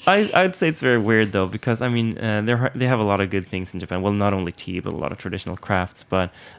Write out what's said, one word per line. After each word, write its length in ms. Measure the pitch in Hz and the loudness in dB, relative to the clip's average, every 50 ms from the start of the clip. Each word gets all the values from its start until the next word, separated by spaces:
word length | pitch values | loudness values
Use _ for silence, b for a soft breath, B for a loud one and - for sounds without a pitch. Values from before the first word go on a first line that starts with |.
| - | 2
I, 240 | - 185 202 214 208 - | 2 4 4 2 2 4
I'd 200 | - 185 190 175 | 4 2 2 2
say 140 | - 185 160 | 2 0 0
it's 120 | 160 - | 0 2
very 180 | - 131 123 117 | 2 2 4 4
weird, 340 | 104 107 113 110 110 101 104 | 4 4 4 4 4 4 2
though, 140 | 101 95 | 0 0
because, 360 | 90 98 110 - - 117 113 123 | 0 -2 -4 -2 -2 -2 0 0
I 60 | 123 | 0
mean, 280 | 120 117 113 113 107 - | 0 0 0 -2 -2 -4
uh, 240 | - 113 107 104 104 | -2 -2 -2 0 0
there 140 | 113 120 | 0 0
ha-, 140 | 120 123 135 - | 2 0 -2 -2
they 120 | 123 127 | 0 0
have 140 | 123 127 117 | 0 2 2
a 40 | 110 | 2
lot 160 | 101 101 98 | 2 2 2
of 100 | 98 92 | 0 0
good 140 | 98 98 87 | -2 -4 -4
things 300 | - - 92 92 90 - | -4 -6 -8 -8 -8 -8
in 60 | 92 | -10
Japan. 200 | 85 85 90 92 95 | -8 -6 -4 -2 -2
Well, 100 | 101 104 | 0 0
not 200 | 101 101 101 98 | 0 0 0 0
only 200 | 95 90 85 87 | 0 -2 -4 -8
tea, 280 | - - - 92 90 | -10 -10 -8 -8 -6
but 120 | - 98 85 | -6 -6 -6
a 40 | |
lot 140 | 78 - - - | -6 -6 -8 -8
of 60 | 95 | -8
traditional 380 | - 95 90 95 - - 87 | -10 -10 -10 -10 -10 -10 -12
crafts. 480 | 95 - - 104 92 90 90 - - - | -10 -4 -2 -2 0 -2 -4 -8 -14 -8
But 260 | - - 95 92 90 B B B B B | -4 -2 -2 -2 -2 B B B B B